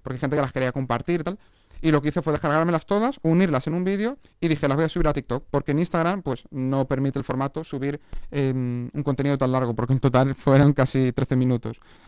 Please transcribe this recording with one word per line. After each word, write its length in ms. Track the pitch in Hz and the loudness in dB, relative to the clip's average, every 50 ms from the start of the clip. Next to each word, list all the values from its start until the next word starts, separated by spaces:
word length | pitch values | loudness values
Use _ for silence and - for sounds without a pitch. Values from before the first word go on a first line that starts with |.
| - | -12
porque 140 | - 127 | -12 -8
hay 40 | 123 | -4
gente 160 | 147 131 147 | -4 -2 0
que 60 | 147 139 | 0 -2
las 100 | 127 - | -2 -2
quería 200 | 127 127 123 - | -2 -2 -2 -2
compartir 480 | 139 131 127 117 120 - - 175 170 | -4 -4 -2 -4 -4 -2 -2 -2 -2
y 40 | 151 | -2
tal. 140 | 175 196 - _ _ _ _ _ _ - - | -6 -8 -8 _ _ _ _ _ _ -14 -4
Y 100 | - 160 | 0 2
lo 100 | 151 147 | 2 4
que 80 | 139 151 | 2 0
hice 140 | - 175 143 | -2 -2 -2
fue 100 | 160 147 | -2 -2
descargármelas 540 | - - 151 147 156 165 175 170 156 - | -2 0 0 2 2 2 2 0 0 0
todas, 320 | - 196 208 226 269 277 - - | 0 0 0 0 0 -2 -2 0
unirlas 420 | 165 165 180 190 175 143 123 - | 2 4 4 4 4 2 0 0
en 80 | 156 160 | -2 -4
un 80 | 175 180 | -2 -2
vídeo 320 | 190 202 196 214 240 285 - _ - _ - | -2 -2 0 -2 -4 -6 -8 _ -20 _ -4
y 80 | 165 165 | 0 0
dije, 200 | 151 - - 139 | 0 0 0 0
"Las 80 | 135 | 2
voy 80 | 151 160 | 2 0
a 40 | 156 | 0
subir 200 | - 175 160 151 | 0 0 0 2
a 40 | 139 | 0
TikTok", 320 | 143 - - 120 135 - - | -2 -4 -4 -6 -6 -6 -2
porque 220 | - 143 - - 143 | -2 -2 0 0 0
en 80 | 156 | 0
Instagram, 420 | 180 - - 170 165 175 196 196 - | 0 0 0 0 0 0 -2 -2 -4
pues, 220 | 147 127 - - - | -6 -6 -6 -8 -12
no 360 | - 131 131 131 139 135 131 | -8 -6 -4 -2 0 0 0
permite 320 | - 139 135 139 139 - 139 | 0 -2 -2 -2 -2 -2 -4
el 60 | 123 | -4
formato 400 | - 127 131 135 139 - 160 160 | -4 -4 -2 -2 -4 -6 -8 -10
subir, 360 | - 147 131 135 143 143 151 - - - - - - | -8 -8 -6 -4 -4 -6 -6 -10 -10 -10 -8 -8 -6
em, 580 | - 143 135 135 127 131 123 123 120 120 120 123 - | -4 -2 -2 0 0 -2 -4 -4 -4 -6 -8 -8 -8
un 100 | 147 135 | -6 -2
contenido 340 | 139 135 - 139 143 143 | -2 -2 0 0 0 0
tan 140 | 139 135 127 | 0 0 0
largo, 240 | 127 131 127 120 113 | 2 0 0 0 -2
porque 180 | - 120 120 135 | -2 0 0 0
en 80 | 123 | 2
total 340 | - 135 123 127 131 135 131 | 2 4 4 4 4 2 0
fueron 380 | - - 143 135 135 143 147 143 | -2 2 6 6 8 8 6 6
casi 380 | - 131 - - 135 131 127 - | 4 0 0 2 2 0 2 0
trece 220 | - 127 - 135 | -2 -2 0 2
minutos. 460 | 127 127 127 123 117 - 113 117 - - - - - _ | 2 2 2 0 0 -2 -8 -12 -12 -18 -20 -20 -20 _